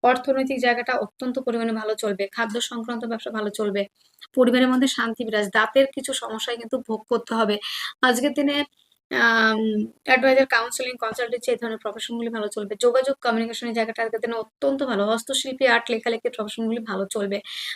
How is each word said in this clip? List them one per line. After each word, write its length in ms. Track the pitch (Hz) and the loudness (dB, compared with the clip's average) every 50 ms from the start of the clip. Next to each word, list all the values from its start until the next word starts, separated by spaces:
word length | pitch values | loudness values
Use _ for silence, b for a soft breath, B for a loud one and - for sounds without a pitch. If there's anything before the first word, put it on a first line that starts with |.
| - | 4
অর্থনৈতিক 580 | 247 254 254 254 - 269 262 262 262 269 254 | 4 2 4 2 0 0 0 2 -2 -2 0
জায়গাটা 320 | 254 240 240 240 240 - 254 | 2 2 2 0 0 -2 -2
অত্যন্ত 460 | 240 220 202 _ _ 262 247 247 269 | -2 -4 -6 _ _ -6 -4 -4 -4
পরিমাণে 340 | 262 - 226 233 226 226 226 | -4 -2 -2 -2 -2 -2 -2
ভালো 200 | 220 214 214 214 | -4 -2 -4 -4
চলবে। 320 | - - 214 202 185 196 196 | -2 -2 -4 -2 -2 -4 -6
খাদ্য 340 | - - 233 214 208 240 | -2 -4 -4 -2 -2 -6
সংক্রান্ত 440 | 233 - 247 240 220 233 247 226 233 | -6 -6 -6 -8 -6 -6 -6 -6 -4
ব্যবসা 240 | 226 233 226 - - | -6 -6 -6 -8 -6
ভালো 200 | 226 220 214 208 | -6 -4 -4 -4
চলবে। 320 | 202 - 220 208 190 202 202 202 _ B B B B B B B _ | -4 -2 -2 -2 0 -2 -4 -4 _ B B B B B B B _
পরিবারের 320 | 269 247 233 240 254 262 254 | 4 4 6 6 6 4 4
মধ্যে 200 | 254 254 262 262 | 4 4 4 2
শান্তি 380 | - - 233 226 226 _ 247 | 2 0 -2 -4 -4 _ -6
বিরাজ। 220 | 220 214 214 208 202 | -2 0 0 0 2
দাঁতের 360 | - 220 214 220 - 269 269 269 - | 2 2 2 4 6 4 4 4 2
কিছু 160 | - 262 - 262 | -6 -6 -6 -6
সমস্যায় 440 | - - 233 220 220 - - 240 233 | -6 -6 -8 -8 -6 -4 -6 -6 -6
কিন্তু 200 | 233 226 - 254 | -6 -4 -4 -4
ভোগ 240 | 254 - 220 214 - _ | -2 -2 -6 -6 -2 _
করতে 240 | 247 226 233 - 226 | -2 -2 0 -2 0
হবে। 200 | 226 226 202 208 208 B B B B B B B B | 2 2 2 2 -2 B B B B B B B B
আজকের 320 | - 254 240 226 254 294 285 | 2 4 4 4 2 0 2
দিনে 300 | - 285 285 285 285 294 - _ _ _ _ _ _ _ _ | 2 0 2 2 0 -2 -4 _ _ _ _ _ _ _ _
আম, 480 | - - 233 233 226 226 220 220 220 214 220 220 214 214 214 226 - _ _ | 0 4 4 4 6 6 4 4 4 2 2 0 0 0 -2 -4 -6 _ _
অ্যাডভাইজার, 440 | - 254 262 233 269 262 262 269 262 | 2 4 4 6 6 6 6 4 4
কাউন্সেলিং, 460 | - 233 226 240 - - 254 247 254 240 | 2 0 0 0 -4 -6 -6 -6 -6 -4
কনসালটেন্সি 520 | - 220 220 - 247 233 240 240 - - | -4 -6 -2 -4 -4 -4 -4 -4 -2 -2
এই 60 | 240 226 | -2 -2
ধরনের 200 | 233 226 220 214 | -2 -6 -6 -6
প্রফেশনগুলি 520 | _ 214 202 220 - - 240 233 233 233 | _ -8 -8 -8 -8 -6 -6 -4 -4 -4
ভালো 180 | 226 226 208 208 | -4 -4 -6 -4
চলবে। 260 | - 220 208 196 214 | -4 -6 -6 -6 -6
যোগাযোগ, 400 | 202 - 240 240 262 262 269 269 _ | 2 2 4 4 4 2 2 -2 _
কমিউনিকেশনের 520 | - 247 226 226 226 226 233 - - 240 226 | 0 0 0 2 0 -2 -4 -8 -6 -4 -2
জায়গাটা 260 | 233 220 220 226 - | -2 -2 -2 -2 -4
আজকের 180 | 233 226 220 226 | -4 -4 -4 -4
দিনে 160 | 226 233 233 | -4 -4 -4
অত্যন্ত 440 | 226 220 - _ _ - 277 277 269 285 | -4 -6 -8 _ _ 0 0 0 0 -2
ভালো। 200 | 254 233 196 202 | -2 0 0 2
হস্তশিল্পী, 600 | 208 226 226 - - 269 269 - 269 262 262 269 254 | 2 2 0 -2 -4 -4 -4 -4 -4 -2 2 2 4
আর্ট, 180 | 233 233 233 - | 4 2 2 0
লেখালেখির 440 | 240 220 - 240 226 220 _ 240 233 | -4 -2 -2 -2 -4 -2 _ -6 -4
প্রফেশনগুলি 460 | - 214 208 - - 226 220 226 233 | -4 -8 -6 -4 -4 -2 -2 -2 -2
ভালো 220 | 226 220 196 190 196 | -4 -4 -4 -4 -4
চলবে। 320 | 190 - 220 202 202 196 202 B B B B B B B | -4 -4 -4 -4 -2 -4 -6 B B B B B B B